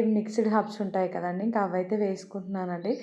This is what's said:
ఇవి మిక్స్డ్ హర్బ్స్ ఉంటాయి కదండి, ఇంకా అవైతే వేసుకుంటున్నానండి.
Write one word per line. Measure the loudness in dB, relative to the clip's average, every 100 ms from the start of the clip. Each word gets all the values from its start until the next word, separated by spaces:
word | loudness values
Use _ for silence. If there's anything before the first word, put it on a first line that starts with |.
ఇవి | 4 4
మిక్స్డ్ | 2 2 4
హర్బ్స్ | 2 2 -4
ఉంటాయి | -2 0 0
కదండి, | 0 -4 -2 0
ఇంకా | 0 0
అవైతే | 0 0 0
వేసుకుంటున్నానండి. | 0 -2 -6 -10 -6 -4 -2 -4 -2 -4